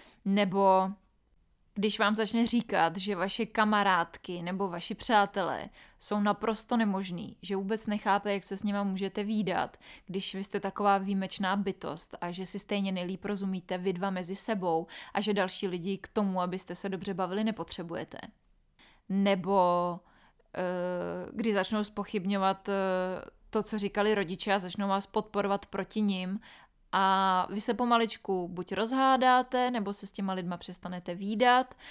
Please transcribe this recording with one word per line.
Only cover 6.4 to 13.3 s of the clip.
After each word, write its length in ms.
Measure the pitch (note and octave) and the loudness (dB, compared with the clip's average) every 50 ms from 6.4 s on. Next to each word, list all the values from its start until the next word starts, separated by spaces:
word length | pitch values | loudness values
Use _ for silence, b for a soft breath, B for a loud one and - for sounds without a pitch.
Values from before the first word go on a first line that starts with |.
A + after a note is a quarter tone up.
| - A#3 A3 - - - B3 | 0 -2 -2 -2 -2 0 2
nemožný, 600 | A#3 A3+ G#3 F#3+ F#3+ G3 F#3 F3 E3+ - - - - - | 2 2 2 0 -2 -4 -4 -6 -8 -8 -10 -14 -12 -8
že 140 | F3+ G3+ | -4 -4
vůbec 300 | F#3+ G3 F#3+ A3 A3 - | -2 -2 -2 -2 -2 -2
nechápe, 460 | - G#3 G#3+ - G#3+ F#3+ G3+ G3+ G#3 G3+ | -2 -2 0 2 2 2 2 2 0 -2
jak 120 | G3 - | -2 -2
se 120 | - G3 | -6 -6
s 60 | F#3+ - | -4 -2
nima 200 | G#3 G3+ G3+ G3+ | -2 0 0 0
můžete 420 | G3 F#3+ F#3 G3 F#3+ - G#3+ G#3 | -2 -2 -2 -2 -4 -2 -4 -4
vídat, 520 | G#3 A3 G#3+ G#3 F#3 F3 - - - - - B B B B B | -2 0 0 0 0 0 0 -2 -2 -6 -12 B B B B B
když 280 | B E3+ G3 G3 - - | B -6 -4 -4 -4 -4
vy 100 | F#3+ G3 | -6 -6
jste 160 | - - G3+ | -4 -4 -4
taková 380 | - G3 - - G3+ G3+ G3 G3 | -4 -4 -2 0 4 4 4 4
výjimečná 580 | F#3+ G3 G3+ F#3+ F#3+ F#3 - - G3+ F#3 F#3+ | 2 0 -2 -2 -2 -4 -4 -2 0 0 0
bytost 600 | G3+ F#3+ F#3+ F#3 - - - C#3+ E3 - - - - | 0 0 -2 -4 -4 -6 -8 -6 -6 -8 -10 -10 -8
a 100 | - F3 | -8 -8
že 160 | F3 F3+ F#3+ | -6 -6 -8
si 120 | F3 - G3 | -6 -6 -6
stejně 340 | - - G#3 G3+ G3 G3 F#3+ | -4 -4 -2 -2 -2 -2 -2
nejlíp 320 | F3+ F3+ F3+ F#3+ - - | -2 -4 -4 -6 -6 -4
rozumíte 540 | G3+ | -4